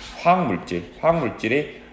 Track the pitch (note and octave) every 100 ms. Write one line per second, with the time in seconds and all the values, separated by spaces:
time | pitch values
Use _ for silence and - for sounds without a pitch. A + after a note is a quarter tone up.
0 | - - E3 F#3 D3+ F2 - F2 E2+ -
1 | D#3+ E3+ A#2+ - A2 C#3 D3 - -